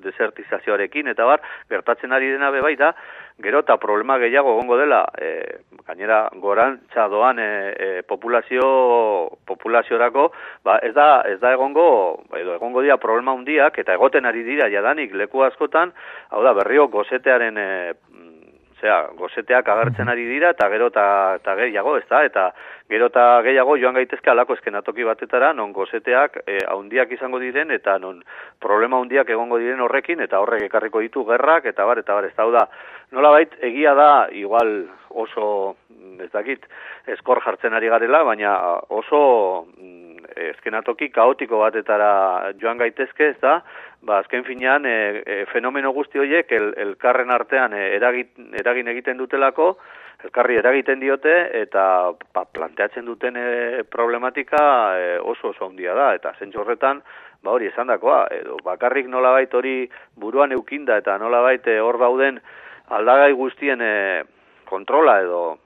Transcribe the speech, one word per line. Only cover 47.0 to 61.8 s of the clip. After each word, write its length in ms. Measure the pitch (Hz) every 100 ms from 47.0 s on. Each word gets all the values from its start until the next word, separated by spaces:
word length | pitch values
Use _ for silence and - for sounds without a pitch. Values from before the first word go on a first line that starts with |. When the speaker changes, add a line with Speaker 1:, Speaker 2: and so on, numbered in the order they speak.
| 123 123 120
Speaker 1:
artean, 400 | 120 120 131 123
e, 140 | 104 98 101
eragit-, 380 | 123 123 123 - 101 104
eragin 320 | 117 123 120
egiten 240 | 120 131 127
dutelako, 540 | 127 135 135 131 170 190 - - - - -
elkarri 340 | 123 120 117
eragiten 400 | 117 135 127 135
diote, 320 | 135 135 151 175 170 113
eta, 240 | 104 101 95 90 90 85 -
ba, 120 | 90 90
planteatzen 600 | - 80 - 104 123 120
duten, 280 | 113 123 120
e, 460 | 120 120 120 127 107
problematika, 720 | 117 117 120 127 143 127 151 147 123 107 92
e, 200 | 90 87
oso, 340 | 98 117 110
oso 140 | - 95
handia 280 | 92 90 107
da, 160 | 139 92
eta 180 | - -
zentzu 240 | 101 107
horretan, 400 | 107 113 131 139 - - - _
ba, 100 | 98
hori 160 | 120 104
esandakoa, 560 | - 127 104 113 143 - -
edo 240 | - - 90
bakarrik 440 | 92 123 135 127
nolabait 440 | 127 127 131 131
hori 240 | 123 131 131 123 - - -
buruan 380 | 104 127 143
eukinda, 480 | 127 - 143 135 107
eta 160 | 101 101
nolabait, 500 | 113 120 127 127 120
e, 120 | 110